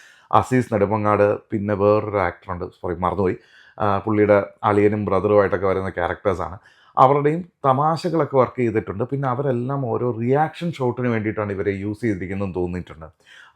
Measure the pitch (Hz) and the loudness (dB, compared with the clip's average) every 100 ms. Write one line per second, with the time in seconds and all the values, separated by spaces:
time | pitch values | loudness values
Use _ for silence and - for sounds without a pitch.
0 | - _ - 110 98 127 120 107 98 107 | -20 _ 0 2 4 2 2 0 2 0
1 | 104 104 101 104 - 110 101 101 104 107 | 2 4 4 2 -4 -4 -2 2 4 4
2 | 104 101 87 - - 90 92 - 92 85 | 2 -2 -2 -4 -10 -10 -10 -8 -6 -2
3 | 92 90 92 - _ - - - 104 98 | -2 0 0 -2 _ -20 -18 -4 -2 0
4 | 110 104 104 101 98 - 110 104 104 107 | 0 4 6 6 4 -2 2 4 4 4
5 | 98 95 101 104 95 92 98 92 95 87 | 0 0 4 4 4 2 0 0 -2 -2
6 | 85 87 104 90 80 95 _ _ _ - | -2 -2 -2 -2 -4 -10 _ _ _ -6
7 | 135 143 147 165 180 _ 139 127 151 160 | -2 0 -2 -4 -8 _ -2 0 -2 -4
8 | 180 160 139 135 120 - 117 107 - 98 | -4 -4 -2 0 -2 -2 -4 -2 -4 -6
9 | 123 139 139 127 139 120 123 139 123 110 | -6 -6 -4 -4 -4 -4 -4 -6 -4 -4
10 | 123 113 120 139 156 - 170 139 123 120 | -4 -2 0 2 0 -4 -6 -2 -2 -2
11 | 123 113 104 107 104 95 98 98 101 104 | -2 -2 -2 -4 -4 -2 -2 -2 -4 -4
12 | 117 95 90 98 98 90 90 90 85 76 | -2 -2 -4 -6 -4 -2 -4 -4 -10 -14
13 | 78 _ _ - - | -18 _ _ -20 -6